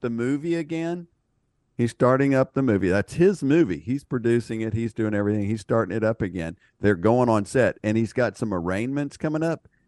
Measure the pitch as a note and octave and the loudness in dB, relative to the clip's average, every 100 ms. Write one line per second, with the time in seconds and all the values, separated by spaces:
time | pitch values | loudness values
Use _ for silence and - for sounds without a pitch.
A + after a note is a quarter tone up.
0 | A#2+ A#2 A#2+ C#3+ E3 E3+ D3 E3 E3 F3 | -6 -2 -2 -2 -2 -4 -4 -6 -6 -6
1 | E3+ _ _ _ _ _ _ - A#2+ - | -10 _ _ _ _ _ _ -4 -4 2
2 | B2+ C3 C#3 C3+ C3 - C3 G2+ F#2 G2 | 2 4 2 2 0 0 2 2 2 0
3 | G2 - F3+ F#3 C3+ D#3+ C3+ D#2 D#2+ C#3 | 0 2 2 2 2 2 2 0 -4 -6
4 | - C3 A2+ A#2 A2+ A2+ A2 A2 A2+ - | -4 -4 0 0 0 -6 -4 -4 -4 -2
5 | A2 G#2 G#2 G#2 G2+ A2 - A#2 G2 G#2 | -2 0 0 0 -2 -4 -2 0 0 0
6 | G#2+ G2 G2+ F2 E2 E2+ _ _ G2+ F#2 | 0 0 -4 -4 -8 -10 _ _ 2 4
7 | G2+ B2+ B2 A2 G2 C3+ G#2+ - G#2+ A2+ | 4 4 4 2 0 2 2 0 -2 0
8 | A2+ - A#2 G2 A2+ F#2 E2+ F#2+ A#2+ C#3 | 0 0 -2 -2 -4 -2 -2 -2 -2 -4
9 | C#3+ - D#3 D#3 E3 D#3+ _ _ | -6 -6 -4 -2 -2 -4 _ _